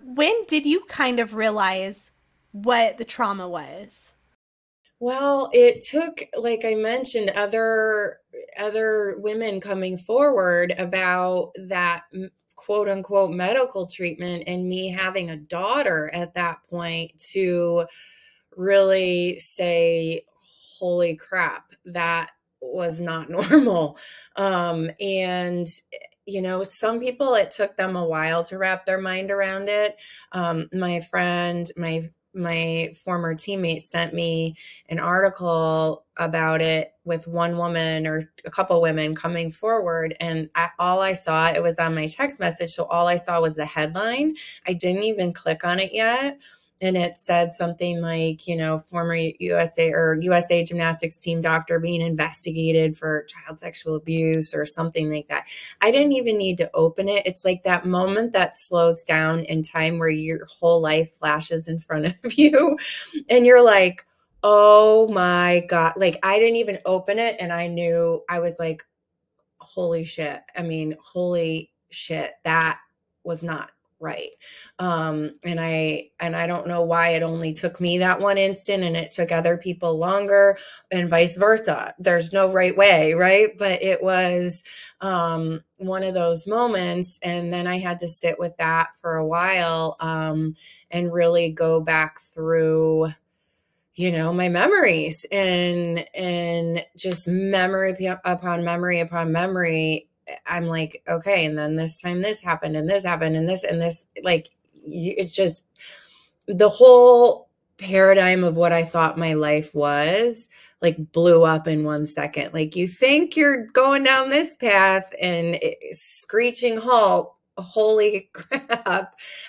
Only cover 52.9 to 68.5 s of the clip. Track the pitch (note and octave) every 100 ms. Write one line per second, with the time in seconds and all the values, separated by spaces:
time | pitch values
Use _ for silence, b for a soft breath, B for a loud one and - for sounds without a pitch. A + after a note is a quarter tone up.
52.9 | D#3 D#3 D3+ D3 - D#3 D#3 F3 - D#3+
53.9 | D#3 D#3+ E3 D#3+ D#3+ D#3 D3+ D3+ - E3
54.9 | D#3+ D3+ D3+ D3 D3 B B B - G#3
55.9 | C4+ D4 C4 A#3 G#3 F#3+ F3 E3+ E3 E3
56.9 | E3 G3 G3+ F#3 F#3 F#3+ F#3 F#3 F3 F3+
57.9 | F3+ F#3+ G3+ A#3 G#3 F3 - - F3 E3+
58.9 | E3 - D#3+ D#3+ E3 D#3+ D#3+ D#3 E3 D#3+
59.9 | E3+ D#3+ D#3 D#3 D#3+ - _ E3+ E3+ D#3
60.9 | D#3 D#3+ - D#3 D3+ D#3+ E3 E3 E3 -
61.9 | D#3 D#3+ F3+ A#3+ A3 D4 D4 D#4+ D#4 B
62.9 | B B D4+ - B3 B3 B3 A#3+ G3 F#3
63.9 | F3+ - _ _ _ G#3 G#3 G#3 G#3 G#3+
64.9 | A3 A3 G3 F3+ F3 F3 F3 F3 F3 E3
65.9 | - F#3+ E3 F#3+ G#3 A#3 A#3 G#3 F#3 F#3
66.9 | F#3 F#3+ G#3 A#3 - F3 E3+ E3+ E3+ E3+
67.9 | E3+ E3+ E3 - F3 E3+